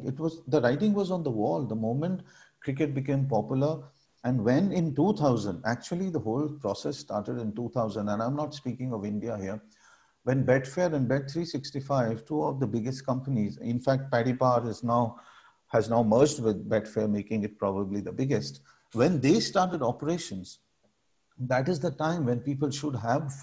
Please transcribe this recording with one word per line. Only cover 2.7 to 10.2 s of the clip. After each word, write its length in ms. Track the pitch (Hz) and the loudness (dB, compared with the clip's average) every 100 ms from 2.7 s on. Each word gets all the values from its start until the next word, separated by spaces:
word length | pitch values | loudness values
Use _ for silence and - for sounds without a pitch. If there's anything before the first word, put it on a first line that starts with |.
| 135 151 | -2 0
became 340 | 135 135 139 135 | 0 0 0 2
popular. 560 | 110 107 135 143 156 - _ _ _ | 0 0 0 0 -2 -8 _ _ _
And 220 | 123 127 107 | -2 2 4
when 260 | 135 196 | 4 4
in 240 | 180 165 139 | 2 0 2
two 180 | 180 | 2
thousand, 480 | 214 147 117 101 85 110 | 4 2 2 0 -4 -4
actually 440 | 120 - 175 190 | -4 -4 -4 -4
the 100 | 160 | -4
whole 280 | 110 120 151 | -2 -2 -2
process 500 | 139 107 101 147 143 | -4 -6 -4 -6 -8
started 420 | - 104 104 123 | -6 -6 -4 -6
in 140 | 110 | -6
two 160 | 107 120 | -6 -4
thousand, 380 | 123 110 104 104 | -2 -2 -2 -4
and 140 | 104 | -2
I'm 140 | 117 143 | -2 -2
not 180 | 151 | -6
speaking 400 | 147 131 113 127 | -6 -10 -6 -6
of 100 | 113 | -6
India 320 | 104 104 110 107 | -4 -4 -4 -6
here, 260 | 95 107 - _ - - _ _ | -6 -8 -12 _ -20 -20 _ _